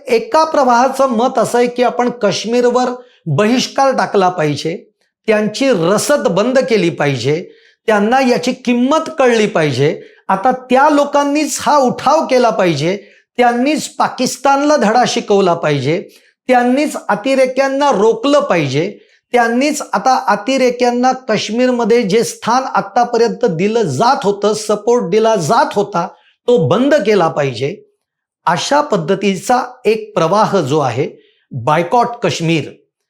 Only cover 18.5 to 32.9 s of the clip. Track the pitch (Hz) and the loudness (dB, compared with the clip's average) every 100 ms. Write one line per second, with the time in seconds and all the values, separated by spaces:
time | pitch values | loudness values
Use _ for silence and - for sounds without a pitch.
18.5 | 175 139 139 190 - _ _ _ 240 233 | 0 0 -2 -4 -8 _ _ _ 0 2
19.5 | 240 294 - - 202 262 254 - 208 - | 0 0 -2 -4 -2 0 0 0 -2 0
20.5 | 269 254 247 240 240 254 254 - 208 - | 0 0 0 0 2 0 -2 -2 -4 -2
21.5 | 233 254 240 220 240 202 220 208 - - | -2 0 0 2 2 2 0 -2 -4 -2
22.5 | 254 269 - - 247 240 233 226 185 233 | -2 -2 -4 -2 0 0 2 0 0 -2
23.5 | 160 202 233 185 127 233 277 190 202 208 | 0 -2 0 -2 0 0 0 -2 0 -2
24.5 | 214 - 208 233 240 185 214 220 214 151 | -2 -2 -2 0 0 0 0 2 0 0
25.5 | 233 285 208 202 170 180 - _ _ - | 0 0 -2 -2 -4 -6 -8 _ _ 0
26.5 | 240 135 202 277 302 202 202 165 156 139 | 2 2 2 2 2 2 2 2 0 -4
27.5 | 117 139 202 - _ _ _ _ _ 156 | -4 -6 -6 -16 _ _ _ _ _ -4
28.5 | 175 - 285 294 196 156 190 208 180 - | -2 0 0 0 -2 -2 -2 -2 -2 0
29.5 | 247 254 - 208 220 - 170 160 208 185 | -2 -2 -4 -2 -2 -2 -2 0 2 2
30.5 | 190 135 156 131 117 175 - _ _ _ | 0 0 0 -2 -2 -6 -8 _ _ _
31.5 | 139 123 156 170 247 233 - 180 - 165 | -6 0 0 0 0 0 -2 -4 -2 -2
32.5 | 160 - - _ | -2 -4 -12 _